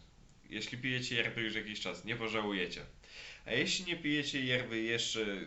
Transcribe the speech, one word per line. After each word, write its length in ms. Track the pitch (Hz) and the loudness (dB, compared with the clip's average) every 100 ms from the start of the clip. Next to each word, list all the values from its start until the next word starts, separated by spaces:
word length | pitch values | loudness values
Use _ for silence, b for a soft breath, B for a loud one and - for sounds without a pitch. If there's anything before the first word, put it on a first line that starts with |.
| - - - - - | -18 -20 -20 -20 -10
Jeśli 280 | 104 - 123 | -6 -6 -2
pijecie 380 | 131 127 123 120 | 0 0 2 2
yerby 260 | 113 117 | 2 2
już 120 | 110 | 0
jakiś 260 | 107 104 104 | 0 -4 -4
czas, 240 | 95 87 | -4 -4
nie 120 | 101 120 | -4 -2
pożałujecie. 640 | 113 110 104 98 87 80 73 - B B B B - | 0 2 2 2 0 -2 -10 -14 B B B B -2
A 60 | |
jeśli 320 | 117 185 - | 2 2 2
nie 120 | 180 170 | 0 -2
pijecie 480 | 151 147 143 143 | 2 2 2 0
yerby 380 | 131 127 123 113 | 2 2 2 0
jeszcze 440 | 113 117 - 113 107 98 | 2 2 2 0 0 -2